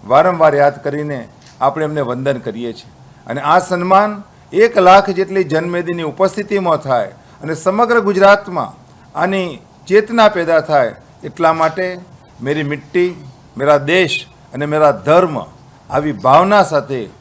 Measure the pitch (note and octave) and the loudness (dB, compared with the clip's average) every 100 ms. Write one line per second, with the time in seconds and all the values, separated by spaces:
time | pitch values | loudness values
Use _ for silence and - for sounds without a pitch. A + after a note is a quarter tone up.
0 | F#2+ C3 F3+ E3+ D#3+ C#3+ C#3+ C#3+ C#3+ D3 | 4 2 4 2 2 4 0 0 -8 -6
1 | D3 C#3 A2+ - - _ C3+ D#3 D#3 D3+ | -8 -8 -12 -20 -20 _ -4 -2 -4 -4
2 | B2 B2 C3 B2+ A#2 G#2+ A#2+ - - - | -4 -4 -4 -4 -8 -8 -10 -12 -18 -20
3 | - - - C3 C#3+ F3 - F3+ F3+ F#3+ | -20 -20 -10 -6 0 0 0 -4 2 2
4 | G#3+ G#3 - _ _ F3 A3+ A3 F3+ G3 | 2 -4 -16 _ _ 0 2 4 6 6
5 | G3 F3+ F#3 F#3+ D#3+ D#3 F3 F3 E3 E3+ | 4 -4 -2 -2 -2 -2 -2 -6 -6 -6
6 | D#3+ C3+ F#3+ G#3 G3+ G3+ F3 D#3 C3+ B2 | -8 -2 -2 -2 -4 -4 0 -2 0 -2
7 | G2 - - - D3 D#3+ F#3+ G3+ A#3 A#3 | -2 -10 -20 -14 -10 -4 -2 0 2 2
8 | G3 F#3+ G3 G3+ G3+ F3 A2+ - - - | 0 4 4 4 0 -8 -8 -12 -20 -20
9 | - D3+ F3+ F#3+ F3+ B2+ - _ - G3 | -14 -6 -4 -2 -6 -10 -20 _ 0 0
10 | G#3+ A#3 G#3+ F3+ E3 D#3+ - D3 A#2 - | 2 2 2 2 0 0 2 0 0 -6
11 | _ _ D3 C3 E3 D#3+ D#3+ D#3+ F#3 F3+ | _ _ -18 -2 0 2 -2 -2 -8 -8
12 | F3+ - - - B2 D3+ C#3+ D3 - F3+ | -18 -20 -20 -12 -6 -4 -4 -8 -4 -2
13 | F3+ F3 C3+ - - A2+ C#3 D3 C#3 F3+ | -2 -4 -20 -20 -20 -4 2 2 2 0
14 | F3 - - _ - B2+ D3 D3+ D3+ G#2+ | 0 -4 -10 _ -18 -10 -4 2 2 2
15 | G2 E3 F3+ C3 E2+ - - _ _ C#3 | 2 2 2 -4 -10 -20 -20 _ _ -4
16 | D3+ A2 B2+ D3 F#3+ G#3 F3+ D3+ C3+ C3 | -4 -2 2 4 4 2 2 -2 -4 -10
17 | G2 - | -10 -16